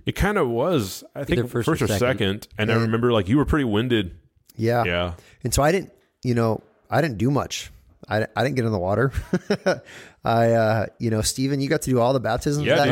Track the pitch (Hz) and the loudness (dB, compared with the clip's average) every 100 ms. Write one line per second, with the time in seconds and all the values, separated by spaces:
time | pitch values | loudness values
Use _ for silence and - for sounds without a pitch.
0 | - - 190 208 135 117 156 165 95 - | -6 0 0 2 0 0 0 0 -2 -8
1 | - - 135 123 120 123 117 160 107 101 | -14 -10 -4 -2 -2 -2 0 0 0 0
2 | 123 104 98 104 - - 107 113 113 113 | 0 0 0 -2 -8 -4 0 0 2 0
3 | 120 113 92 139 139 156 127 104 123 113 | 2 2 2 2 2 0 2 0 2 0
4 | 90 - _ _ _ - 110 120 90 87 | 0 -6 _ _ _ -4 0 2 0 0
5 | 87 85 - _ 123 139 147 190 143 - | -2 -6 -16 _ -4 0 2 0 -2 -14
6 | _ _ 127 117 113 110 - _ - 117 | _ _ -2 2 2 0 -6 _ -4 0
7 | 160 101 120 139 - - - - _ _ | 0 0 0 0 -2 -8 -12 -18 _ _
8 | - 107 113 - 123 131 113 104 90 104 | -4 -2 -2 -2 -2 0 -2 0 0 0
9 | 131 - - 180 - 208 190 165 - - | 0 -2 -4 -4 -2 -4 -2 -2 -4 -20
10 | - _ - 113 117 117 110 110 98 - | -20 _ 0 2 4 4 4 2 -2 -4
11 | 117 110 110 - 135 139 135 151 135 123 | -2 -2 -2 -2 -2 -2 -2 -2 0 2
12 | 120 135 113 123 156 147 120 156 143 | 2 0 0 -2 -2 -2 2 2 4